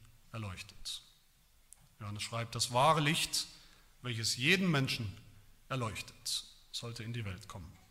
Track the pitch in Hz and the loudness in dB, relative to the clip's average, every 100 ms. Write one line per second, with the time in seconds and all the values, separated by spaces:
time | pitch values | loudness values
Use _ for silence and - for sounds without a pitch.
0 | - - - 113 104 87 - - - - | -20 -20 -12 -8 -6 -8 -12 -12 -8 -10
1 | - - _ _ _ - _ - - - | -12 -20 _ _ _ -20 _ -20 -20 -12
2 | 104 107 - 113 113 120 - 120 147 160 | -10 -6 -4 -4 -4 -2 2 6 6 6
3 | 147 170 - - - - - - - - | 4 2 2 0 -2 -8 -20 -20 -20 -10
4 | 123 113 110 123 135 190 190 147 135 - | -6 -2 0 2 4 6 6 4 4 0
5 | 107 - - - - - - 131 113 92 | -4 -8 -16 -20 -20 -20 -6 -2 -2 -4
6 | - - - - - - - - 117 113 | -10 -10 -4 -4 -6 -14 -12 -8 -8 -8
7 | 113 120 101 90 - 101 73 - - | -6 -4 -4 -6 -10 -12 -12 -16 -20